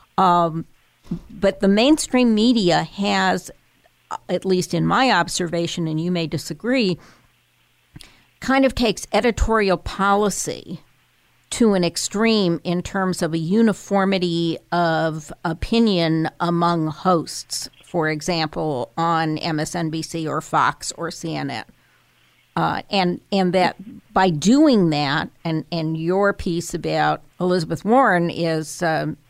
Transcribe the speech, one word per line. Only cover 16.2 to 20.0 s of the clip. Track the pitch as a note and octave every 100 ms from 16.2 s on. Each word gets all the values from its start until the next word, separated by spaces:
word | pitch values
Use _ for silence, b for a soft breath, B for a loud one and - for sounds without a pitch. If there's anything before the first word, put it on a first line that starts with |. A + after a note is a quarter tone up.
| D#3+ -
among | F3 E3+ E3+ F3 D#3
hosts, | D3+ F#3 F3 - - - - - _
for | - F3+ D#3
example, | D#3 D3+ E3+ D#3 E3+ D#3 C#3 - -
on | E3 E3 D#3+ D#3
M | - D3+
S | D#3
N | F3+ D#3+
B | D#3+